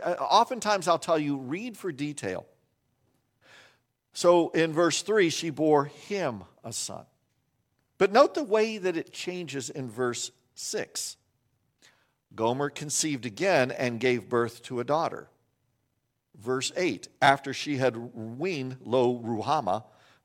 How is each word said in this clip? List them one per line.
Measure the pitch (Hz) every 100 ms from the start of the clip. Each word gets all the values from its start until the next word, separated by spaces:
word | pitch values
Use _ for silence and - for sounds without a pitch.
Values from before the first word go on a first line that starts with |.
uh, | 175 -
oftentimes | 135 196 233 247 214 196 165
I'll | 165
tell | - 160
you, | 147 139
read | 127 175 247 202
for | 190
detail. | 131 147 143 95 90 - _ _ _ _ _ _ _ _ _ _ - - _ _ _ _
So | - 180 175 160
in | 160 165
verse | 156 170 -
three, | - 220 170
she | - 165
bore | 131 156 147 143
him | - - 202 151 104 85 _
a | 113
son. | 107 - - - _ _ _ _ _ _ _ _ -
But | 190
note | 220 294 330
the |
way | 233 214 226 220
that | 185 165
it | -
changes | - 180 180 160 139 123
in | 147 127
verse | 107 123 117 - - _
six. | - - - - - - - _ _ _ _ _ _ _ _ _ _ _ -
Gomer | 113 131 143
conceived | 143 147 - 156 135 117
again | 101 190 160 127
and | - 123 113
gave | 127 123 98
birth | 117 117 -
to | - 123
a |
daughter. | 123 151 147 - - _ _ _ _ _ _ _ _ _ _ -
Verse | 110 131 127 -
eight, | 180 98 - _
after | 139 139 139
she | 123 147 135
had | 131 113 120
weaned | 120 110 123 185 151 131 127
Lo | 107 131 123 123
Ruhamah, | 113 107 110 156 101 107 - _ _ _